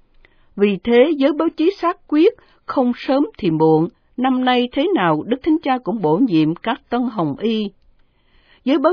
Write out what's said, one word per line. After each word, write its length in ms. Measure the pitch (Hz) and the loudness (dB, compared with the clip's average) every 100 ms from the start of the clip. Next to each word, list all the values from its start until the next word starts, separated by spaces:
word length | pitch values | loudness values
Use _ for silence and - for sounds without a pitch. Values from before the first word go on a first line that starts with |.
| _ _ _ _ _ - | _ _ _ _ _ -2
Vì 220 | 208 190 | 0 0
thế, 260 | 233 233 285 294 | 2 4 4 2
giới 160 | 269 302 | 0 0
báo 100 | 330 - | -2 -2
chí 140 | 320 403 | -2 -2
xác 180 | 339 359 - | -4 -6 -2
quyết, 240 | 302 370 494 _ _ - | 2 2 0 _ _ -8
không 260 | - 247 240 | -2 -2 -2
sớm 300 | - 269 440 - | -2 0 -2 -4
thì 120 | 175 | -2
muộn, 380 | 156 160 156 170 - _ - | 2 4 2 0 -6 _ -6
năm 280 | 262 254 | -2 -2
nay 240 | 254 247 247 | 0 0 -2
thế 140 | 277 330 | -2 -2
nào 280 | 339 175 156 180 | 0 0 0 -2
Đức 100 | 262 | -4
Thánh 140 | 349 311 | -2 -2
Cha 160 | 294 254 | -2 -4
cũng 180 | 254 233 | -4 -4
bổ 140 | 156 165 | 0 0
nhiệm 380 | 254 160 151 | 2 2 0
các 260 | 165 - 262 - | -2 -6 -8 -6
tân 140 | 240 247 | -6 -4
hồng 240 | 220 156 139 | -4 -6 -4
y. 320 | 220 220 202 - _ _ _ _ _ _ _ _ | -4 -4 -6 -10 _ _ _ _ _ _ _ _
Giới 140 | 247 302 | -2 0
báo 140 | 302 | 0